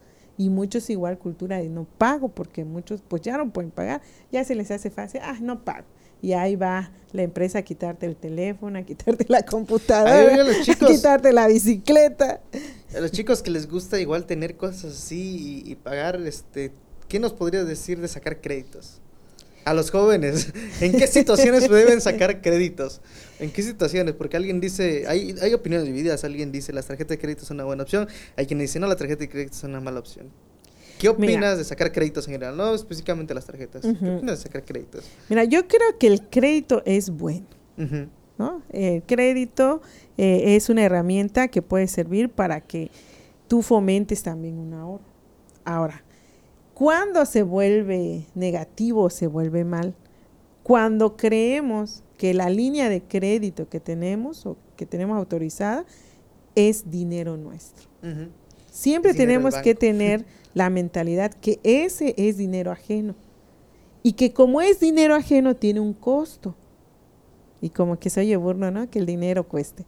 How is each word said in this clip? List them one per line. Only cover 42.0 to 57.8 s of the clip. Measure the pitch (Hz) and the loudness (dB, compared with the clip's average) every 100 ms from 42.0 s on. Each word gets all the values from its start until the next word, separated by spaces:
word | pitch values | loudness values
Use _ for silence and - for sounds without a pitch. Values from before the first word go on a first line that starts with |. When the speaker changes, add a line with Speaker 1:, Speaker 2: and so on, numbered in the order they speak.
| 165 196 240 | -2 0 -2
Speaker 1:
para | - 180 156 | -2 -4 -4
que | - 165 156 - - - - _ - | -8 -10 -10 -14 -20 -20 -20 _ -2
tú | 233 | 0
fomentes | 220 226 196 196 208 202 | 4 2 4 0 0 -4
también | - 165 165 165 | -6 -8 -8 -10
un | 160 | -12
ahorro. | 160 165 196 208 _ _ _ _ _ | -12 -12 -14 -16 _ _ _ _ _
Ahora, | - 165 160 147 _ _ _ _ _ _ _ | -6 -2 -4 -6 _ _ _ _ _ _ _
¿cuándo | - 285 330 403 349 277 | 0 2 2 2 2 2
se | 226 | 2
vuelve | 190 185 202 208 196 185 170 165 156 180 | 2 2 2 2 0 -2 -4 -6 -10 -6
negativo | 180 170 156 - 226 220 | -4 -4 -6 -4 -2 2
o | 180 | 2
se | - 165 | 0 -4
vuelve | 156 160 165 | -2 -2 -2
mal? | 170 170 180 180 _ _ _ _ _ _ | -2 -4 -6 -8 _ _ _ _ _ _
Cuando | - 240 220 220 214 214 | 2 4 4 2 2 2
creemos | 220 220 226 277 277 214 214 - - - | 0 2 2 0 -2 -4 -6 -12 -20 -4
que | 185 | 0
la | 180 180 | 2 2
línea | 196 254 294 247 | 0 0 0 0
de | 185 | -2
crédito | - 196 190 220 208 165 160 | -4 -4 0 0 -2 -6 -10
que | 160 | -10
tenemos | - 165 180 202 262 320 196 | -8 -6 -4 -4 -6 -10 -12
o | 165 _ - | -14 _ -16
que | 165 | -10
tenemos | 175 190 214 | -6 -4 -4
autorizada | 185 170 160 - 208 247 359 - _ _ _ _ _ - | -4 -4 -6 -4 -4 -4 -8 -16 _ _ _ _ _ 2
es | 208 214 165 | 4 2 -4
dinero | 175 175 170 170 160 | -8 -6 -6 -6 -8
nuestro. | 151 165 - - | -12 -18 -20 -20